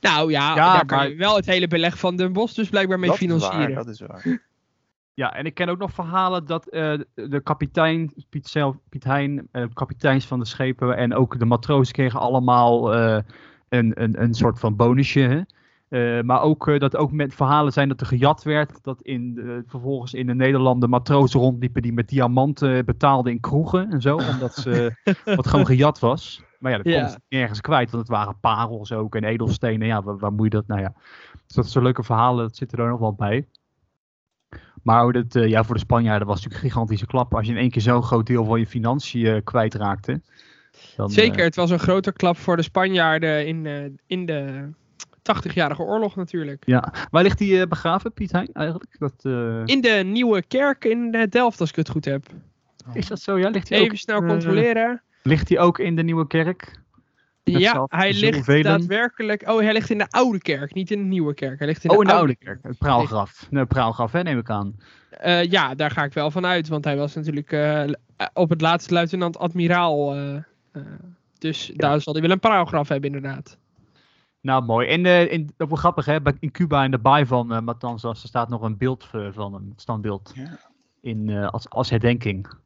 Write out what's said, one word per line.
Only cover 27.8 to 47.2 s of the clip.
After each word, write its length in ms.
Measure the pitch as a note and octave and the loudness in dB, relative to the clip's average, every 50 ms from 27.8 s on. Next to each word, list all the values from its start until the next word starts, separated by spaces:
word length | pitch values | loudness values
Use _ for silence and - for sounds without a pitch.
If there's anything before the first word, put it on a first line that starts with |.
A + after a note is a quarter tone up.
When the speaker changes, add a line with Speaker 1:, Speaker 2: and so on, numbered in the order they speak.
| B2 A#2 | 2 0
Speaker 2:
want 160 | - A#2+ A2+ A#2+ | -2 -6 -4 -2
het 100 | A#2+ G#2+ | -2 -2
waren 220 | G#2 G2+ G2 G#2 | -2 -4 -6 -2
parels 520 | - B2 A2+ G#2 A#2 A2+ A#2 A2 G#2 G2+ | 0 0 0 0 -2 -4 -4 -10 -10 -8
ook 240 | A#2 A2 G#2+ G#2+ - | -6 -4 -4 -4 -4
en 80 | A2+ G#2 | -4 -2
edelstenen. 640 | G#2+ A2+ A2+ A2+ A2 G#2+ - - A#2 A2 A2 A#2+ A2+ | -2 -2 -2 0 -2 -2 0 0 -2 0 0 0 0
Ja, 160 | A2+ G#2+ G2 | 0 -2 -2
waar, 140 | G2+ G#2 G2 | -4 -6 -4
waar 160 | G#2 G#2 G2+ | -4 -4 0
moet 100 | G#2 A2 | 2 2
je 60 | A2 | 2
dat? 180 | G#2 G#2+ G#2 G2+ | 2 0 -2 -2
Nou 140 | G#2+ G2 | -4 -4
ja, 120 | G2 F#2+ - _ _ - - - - - - - _ _ | -4 -4 -8 _ _ -20 -20 -20 -20 -20 -20 -20 _ _
dus 80 | - | -2
dat 140 | - A#2+ - | -2 -2 2
soort 140 | - C3+ B2 | 2 2 2
leuke 200 | B2+ B2 - A2+ | 2 2 0 -2
verhalen, 420 | - A#2 A2 A#2 B2+ B2+ A#2+ A#2 A2+ | -2 2 2 4 2 2 0 -2 -4
dat 80 | - | -6
zit 160 | - C3+ - | -10 -12 -10
er 160 | - A#2+ A#2+ A#2 | -4 -2 -2 -2
nog 120 | A#2+ A#2+ | 0 0
wel 140 | A2+ A2 G2+ | -2 -2 -2
bij. 340 | G2 A2 G2+ G#2 B2+ C#3+ _ _ _ _ _ _ _ _ _ _ _ _ _ _ _ _ _ _ _ _ _ - - - _ _ - _ | -2 -2 -2 -2 -2 -2 _ _ _ _ _ _ _ _ _ _ _ _ _ _ _ _ _ _ _ _ _ -20 -20 -20 _ _ -8 _
Maar 200 | A#2 A2+ A#2 A#2 | 4 4 6 6
hoe 100 | A#2+ A#2+ | 4 2
dat, 220 | B2 A#2 A#2+ - | 0 -2 0 0
eh, 120 | B2 A#2 A2 | 2 2 4
ja, 160 | A2 A2 A2+ | 4 2 2
voor 120 | A2 A#2+ | 2 0
de 60 | G#2+ | -4
Spanjaarden 460 | - - B2 A#2 A#2 A2+ G#2+ G#2 G2+ G2+ | 0 0 2 2 2 2 0 0 0 -2
was 80 | G#2 | -4
het 80 | F#2+ - | -4 -4
natuurlijk 180 | - G2 - - | -10 -12 -6 -6
een 60 | C3+ | -4
gigantische 340 | - A#2 A2+ G#2+ A2 G2 G#2+ - | -2 -2 -2 -2 -4 -4 -4 -2
klap 280 | - B2+ B2 A#2+ - | -2 -2 -2 0 -2
als 100 | A2+ G#2 | -2 -2
je 60 | A2 | -2
in 60 | A#2 A2 | -2 0
één 120 | B2 B2+ | -2 0
keer 120 | B2 B2 | 0 0
zo'n 220 | G#2 A#2+ B2 A#2+ A#2 | 2 4 2 2 2
groot 220 | A#2 B2 A#2 A2 A2+ | 2 0 0 2 2
deel 180 | B2 A#2+ A2+ | 0 0 2
van 140 | G#2+ A2+ A2+ | 2 0 0
je 80 | A2+ A2 | 0 -2
financiën, 680 | - B2 A2 A#2 B2+ C#3+ C3+ - - B2 A2+ A2 A2 | -4 -4 -2 -2 -2 -2 -4 -6 -4 0 0 2 2
eh, 60 | G#2+ G#2 | 0 -2
kwijtraakte. 800 | - - B2 A2 G#2+ - G#2+ G#2+ G2+ G2 G#2+ G2+ - B2+ D#3 - _ _ _ - _ _ _ _ _ _ _ - - - | -2 0 0 0 0 -2 -4 -4 -4 -4 -6 -6 -6 -8 -8 -8 _ _ _ -20 _ _ _ _ _ _ _ -20 -20 -8
Dan, 140 | - G#2 G2+ | -6 -6 0
Speaker 1:
Zeker, 300 | G#2 - A3 A#3 G3+ F3+ | 2 4 4 4 4 2
Speaker 2:
eh, 60 | F3 | 0
Speaker 1:
het 100 | E3 D#3 | 0 2
was 140 | - F3 E3+ | 0 0 2
een 100 | F3+ E3 | 2 0
grote 320 | - - F#3 G3 F#3+ G3+ | 2 2 0 0 0 -2
klap 260 | F#3+ - - F3+ F3 - | -4 0 0 0 0 0
voor 180 | - - F3 | 0 -2 0
de 60 | E3+ | 0
Spanjaarden 840 | D#3+ - - F#3+ F#3 F#3+ F#3+ F3+ E3 D#3+ D#3 D#3+ E3 D#3+ D#3 D3+ D3 D3+ | 0 -2 0 0 0 2 2 2 2 2 2 2 0 0 0 0 -2 -4
in, 180 | D#3+ E3 D#3 | -6 -6 -6
eh, 80 | D3+ C#3+ C#3+ C#3+ C#3+ C#3 C#3 _ | -8 -8 -8 -10 -12 -14 -16 _
in 200 | _ F#3 F#3 F3+ | _ -8 -6 -4
de 440 | E3 D#3+ D3 C#3 C#3 C3 C3+ C#3+ C#3+ D#3 _ _ _ _ _ - _ _ _ | -4 -6 -6 -6 -8 -10 -10 -12 -14 -16 _ _ _ _ _ -20 _ _ _
tachtigjarige 600 | _ - - - - F3 - F3+ E3 C#3+ D3 D3 | _ -2 -2 -2 -2 -6 -2 -2 -2 -2 -2 -6
oorlog 340 | E3+ - G3+ A3 A3 G3+ - | -6 -4 -2 -2 -2 -4 -4
natuurlijk. 480 | F#3+ F#3 E3 - F3 D#3 C#3+ C#3 C#3+ - | -8 -10 -8 -8 -8 -8 -8 -10 -8 0
Speaker 2:
Ja, 280 | - B2+ B2+ - - - - - - | 2 2 2 2 0 -8 -10 -12 0
waar 120 | - D#3+ | 2 4